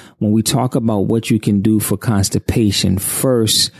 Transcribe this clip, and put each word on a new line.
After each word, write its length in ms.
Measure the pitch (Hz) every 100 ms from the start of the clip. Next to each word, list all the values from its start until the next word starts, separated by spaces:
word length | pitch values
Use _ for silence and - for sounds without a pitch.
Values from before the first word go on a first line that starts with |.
| - _
when 140 | 110
we 100 | 110
talk 320 | 107 - 127
about 320 | 139 113 107 101
what 240 | 113 -
you 100 | 113
can 220 | - 101
do 180 | 110 107
for 160 | - 101
constipation, 1000 | - 101 98 107 - - 107 98 95 95
first, 720 | - - 135 123 110 - - -